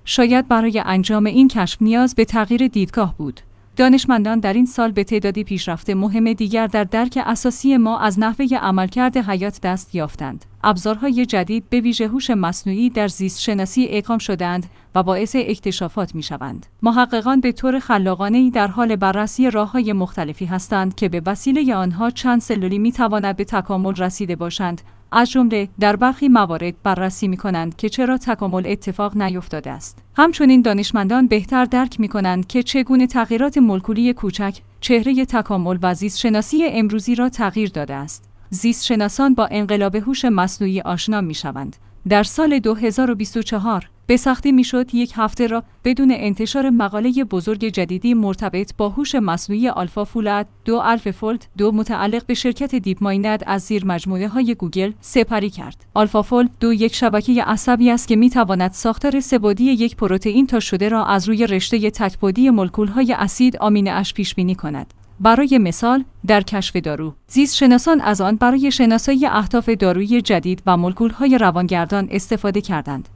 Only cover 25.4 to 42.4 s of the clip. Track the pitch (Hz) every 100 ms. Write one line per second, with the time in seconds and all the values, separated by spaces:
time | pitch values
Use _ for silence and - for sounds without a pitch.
25.4 | 233 214 202 - 208 208 254 254 285 240
26.4 | 185 160 175 165 202 180 185 185 196 185
27.4 | 202 170 165 - 214 - 254 254 - 220
28.4 | 196 185 185 202 196 185 208 208 190 185
29.4 | 165 151 139 135 - - - - 320 320
30.4 | 277 262 233 202 208 220 196 247 254 214
31.4 | 180 254 247 254 254 - 208 208 190 180
32.4 | 185 247 240 269 254 262 254 254 226 226
33.4 | 277 285 233 190 190 220 240 240 202 190
34.4 | 202 - - - - 233 233 254 262 240
35.4 | 208 196 175 180 180 175 202 - 226 214
36.4 | 214 311 330 226 214 214 220 240 254 254
37.4 | 202 202 208 160 139 139 143 - - -
38.4 | - 190 233 233 - 226 208 - 269 247
39.4 | 214 208 202 208 196 214 214 262 247 196
40.4 | 185 - 196 190 - 175 - 214 175 151
41.4 | 151 135 143 - - - 185 202 208 -